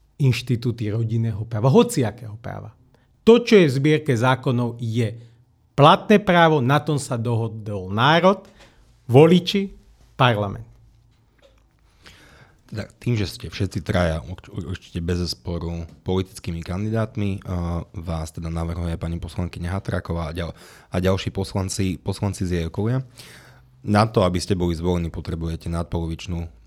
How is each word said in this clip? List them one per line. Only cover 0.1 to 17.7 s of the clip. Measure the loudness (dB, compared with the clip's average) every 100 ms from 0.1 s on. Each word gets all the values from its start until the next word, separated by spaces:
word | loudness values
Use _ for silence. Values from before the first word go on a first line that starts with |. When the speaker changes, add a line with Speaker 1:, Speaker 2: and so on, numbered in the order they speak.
| 0
Speaker 1:
inštitúty | 0 2 -2 -4 -4 -4 -4
rodinného | -4 -2 -2 -2 -4
práva, | -6 0 4
hociakého | 6 4 2 -2 -4 -14 -14
práva. | -14 -14 -16 -20 _ _ _ _ 6
To, | 6
čo | 8 6
je | 6
v | 4
zbierke | 2 2 0
zákonov, | 2 2 2 0 0 -2 -6
je | -4 -2 -2 -6 -18 _ _ _ _
platné | 6 8 8 4 4
právo, | 4 6 6 4
na | 2 0
tom | 0 -4
sa | -4 -4
dohodol | -2 -2 -4 -8 -10 -10 -4
národ, | 2 4 6 4 2 -4 -20 -20 _ _ _ 4
voliči, | 8 8 6 2 -2 -4 -10 _ _ _
parlament. | 0 2 2 -2 -8 -14 -20 _ _ _ _ _ _ _ _ _ _ _ _ -20 -20 -20 -20 -20 _ _
Speaker 2:
Teda | -12 -12
tým, | _ -4 -2
že | -2
ste | -6 -12
všetci | -6 -6 -4
traja | -2 0 0 -2
urč-, | -6 -14 -12
určite | -10 -8 -10 -10 -6
bez | -4 -2
zesporu | -4 -6 -8 -8 -6 -8 -10 -10 -4
politickými | -2 -4 -10 -10 -8
kandidátmi, | -8 -6 -4 -4 -4 -4 -6 -6
a | -6 -4 -4